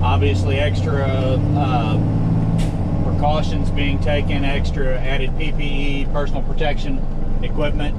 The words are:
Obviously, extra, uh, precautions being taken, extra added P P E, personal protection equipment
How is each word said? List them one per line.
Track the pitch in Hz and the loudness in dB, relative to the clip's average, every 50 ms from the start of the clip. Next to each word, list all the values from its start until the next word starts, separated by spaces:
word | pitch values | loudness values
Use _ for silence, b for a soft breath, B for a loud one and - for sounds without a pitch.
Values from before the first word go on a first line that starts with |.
| - | 2
Obviously, | - - 151 143 143 139 139 - 143 135 135 | 2 2 2 2 2 2 2 0 0 0 0
extra, | 143 143 143 - - 156 - - 139 | 0 0 0 0 -2 0 0 0 0
uh, | - - - 135 131 - - - - - - - - - - - - - - - - - - - - - - - - - - - - - - - - - - - | 0 0 0 0 0 0 0 2 0 0 0 0 0 0 0 0 0 0 0 0 0 0 0 0 2 2 0 0 0 0 0 0 0 0 -2 -2 -2 0 0 0
precautions | - - - 143 147 - - 156 - - - - - | 0 0 0 2 2 2 0 0 0 0 0 0 0
being | - 165 156 143 143 139 | 0 0 0 0 0 0
taken, | - - - 147 - - - - 143 | 0 0 0 0 0 0 0 0 0
extra | - - - - - - - - - - - | 0 0 0 0 0 0 0 0 0 0 0
added | - - - - - - - - | 0 0 0 0 0 0 0 0
P | 160 - | 0 0
P | - - 151 | 0 0 0
E, | 143 139 139 143 143 139 139 139 - - | 0 0 0 0 0 0 0 0 0 0
personal | 147 147 143 - - - | 0 0 0 0 0 0
protection | - - - 160 147 - - - - - - - - - - - - - - | 0 0 0 0 0 0 0 0 0 0 0 0 -2 -2 -2 0 0 0 0
equipment | - - - - - - 143 - 151 151 - | 0 0 0 0 0 0 0 0 -2 -2 -2